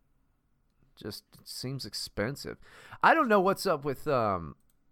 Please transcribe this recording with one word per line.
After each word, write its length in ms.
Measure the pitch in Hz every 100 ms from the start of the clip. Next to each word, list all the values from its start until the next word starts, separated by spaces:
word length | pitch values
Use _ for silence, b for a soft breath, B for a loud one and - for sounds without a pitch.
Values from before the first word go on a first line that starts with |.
| _ _ _ _ _ _ _ _ _ _
Just, 220 | 104 98 -
it 140 | - -
seems 380 | - 127 135 107
expensive. 720 | - - - 104 143 - 58 B B B B
I 120 | 180
don't 140 | 311 269
know 140 | 208
what's 240 | 190 190 202
up 180 | 156
with, 240 | 143 131 156
um, 480 | 131 110 92 80 - _ _ _